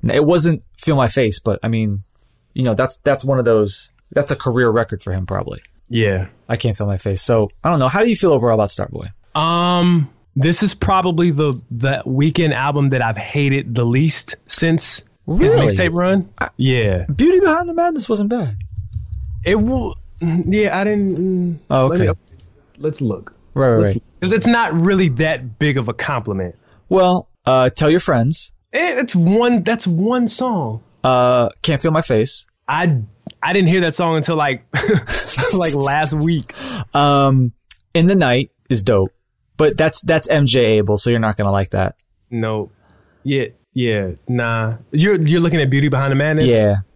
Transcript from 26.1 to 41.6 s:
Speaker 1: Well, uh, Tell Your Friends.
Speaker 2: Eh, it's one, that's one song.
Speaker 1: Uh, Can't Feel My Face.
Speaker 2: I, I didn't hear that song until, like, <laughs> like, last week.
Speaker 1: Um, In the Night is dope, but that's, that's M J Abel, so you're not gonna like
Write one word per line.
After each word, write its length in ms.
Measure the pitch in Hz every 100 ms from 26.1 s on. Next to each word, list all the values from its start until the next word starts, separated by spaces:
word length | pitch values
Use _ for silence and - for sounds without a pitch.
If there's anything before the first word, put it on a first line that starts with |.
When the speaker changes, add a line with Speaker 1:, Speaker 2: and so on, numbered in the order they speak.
| 135 107 98 90 - _ _ _
Speaker 1:
Well, 400 | 190 185 180 - _
uh, 240 | - 131 127
Tell 200 | - 156
Your 100 | 165
Friends. 520 | - 135 117 160 - - _
Speaker 2:
Eh, 260 | 247 349 262
it's 140 | 240 185
one, 460 | 170 208 240 240
that's 240 | 175 226 -
one 420 | 165 202 247 240
song. 540 | - 254 214 127 110 _ _
Speaker 1:
Uh, 440 | 131 127 123 123 120 -
Can't 180 | - 147
Feel 100 | 165
My 100 | 156
Face. 420 | 160 113 120 - - _ -
Speaker 2:
I, 300 | 147 175 139 104 - - -
I 100 | 143
didn't 160 | 190 185
hear 120 | 185
that 120 | 170
song 220 | 156 170 160
until, 200 | 147 160
like, 280 | 147 127 _
<laughs> 840 | 143 - 208 - - - - 494
like, 200 | 190 170
last 380 | 143 139 147 156
week. 420 | 151 156 165 - - - 240 127
Speaker 1:
Um, 580 | 143 143 143 139 135 123 - _ - _
In 120 | 170 165
the 80 |
Night 360 | 196 143 123 143 _ _
is 140 | 120
dope, 300 | 101 104 95 _ _ _ _ _
but 200 | 156 -
that's, 260 | 160 -
that's 260 | - 160 -
M 180 | 151 139
J 320 | 127 117 107
Abel, 200 | 101 104
so 120 | -
you're 80 | 120
not 160 | 110 104
gonna 160 | 101
like 180 | 98